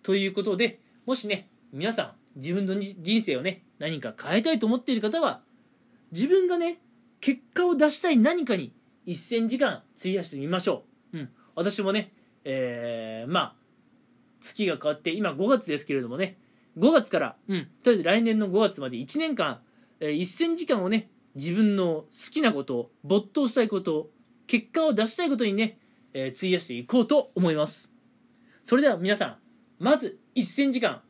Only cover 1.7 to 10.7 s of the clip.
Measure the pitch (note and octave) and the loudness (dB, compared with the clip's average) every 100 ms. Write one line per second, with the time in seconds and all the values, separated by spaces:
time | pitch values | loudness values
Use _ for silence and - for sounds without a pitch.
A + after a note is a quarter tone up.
1.7 | C#3 G3 A3 D3+ - _ C#3 C#3 F#3 G3 | -6 -4 -2 -6 -12 _ -12 -4 -2 -2
2.7 | G3 G3 F#3+ E3 A3+ A3 B2+ F3 F#3 _ | -2 -6 -8 0 0 0 -2 -4 -8 _
3.7 | _ D3+ D#3 B2 - - F#3+ C#4 C#4+ A3 | _ -8 -6 -8 -10 -2 0 2 0 0
4.7 | B3 C4 A#3 G#3+ E4 C#4 C3 _ _ _ | 0 0 -2 0 0 -2 -4 _ _ _
5.7 | _ _ _ _ E3+ C4+ F#4+ F4+ F4 E4+ | _ _ _ _ -2 2 4 4 0 -2
6.7 | E4+ _ _ _ _ - B3+ _ - F4+ | -4 _ _ _ _ -2 -2 _ 0 2
7.7 | D#4 D4+ D4 F4+ C4 A#3+ F4 C4 F#3+ B2+ | 4 4 4 2 6 6 2 0 -2 -4
8.7 | _ _ _ - E3+ - A#3 A3+ B3+ C4 | _ _ _ -10 -10 -4 -2 0 0 0
9.7 | - _ - F#3 F#3+ E3+ C#3+ D3 F#3 F#3+ | 0 _ -8 -4 -4 -4 -8 -2 0 0